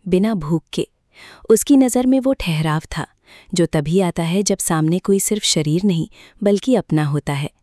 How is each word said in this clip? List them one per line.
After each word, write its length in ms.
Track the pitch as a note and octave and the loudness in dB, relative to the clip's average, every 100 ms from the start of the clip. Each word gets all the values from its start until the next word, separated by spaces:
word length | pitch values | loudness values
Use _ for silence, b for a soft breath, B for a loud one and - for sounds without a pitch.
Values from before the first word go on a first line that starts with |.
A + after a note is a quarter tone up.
| F3+ | 0
बिना 260 | F#3 G#3+ | 0 0
भूख 280 | G#3+ D3 D#3+ _ | -2 -2 -4 _
के। 160 | - - _ _ B B B - | -8 -8 _ _ B B B 2
उसकी 260 | - - C#4 | 2 4 4
नज़र 300 | B3+ B3 B3+ | 4 2 2
में 140 | C4+ | 2
वो 120 | B3+ | 0
ठहराव 500 | C4+ F3+ D#3 D#3 D3+ - D#3+ | -2 -4 -2 0 -2 -4 -10
था, 100 | - _ b b b | -10 _ b b b
जो 120 | F3+ E3 | -2 0
तभी 340 | D#3+ D3 F3+ | 0 0 0
आता 220 | F3+ F3 | 0 -2
है 200 | E3 F#3 | -2 -2
जब 160 | G3+ G3 | -2 -2
सामने 400 | - D#3+ D#3 F3+ | -2 0 0 0
कोई 220 | - G3 | 0 0
सिर्फ 220 | - G#3 | 0 -4
शरीर 380 | - E3+ D3+ E3 | -2 -2 0 0
नहीं, 240 | G3+ E3 - B B B | 0 0 -4 B B B
बल्कि 320 | G3+ G3+ - | 0 0 2
अपना 300 | A#3 - D#3 | 0 0 -2
होता 280 | D3+ D3 - | 0 -4 -4
है। 180 | C#3+ D3 _ | -6 -8 _